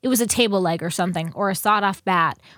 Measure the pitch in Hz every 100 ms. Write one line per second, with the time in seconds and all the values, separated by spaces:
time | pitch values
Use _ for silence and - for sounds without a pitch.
0 | 254 254 233 - 233 196 180 165 165 -
1 | 180 175 165 - 196 190 208 214 202 190
2 | - 180 160 - -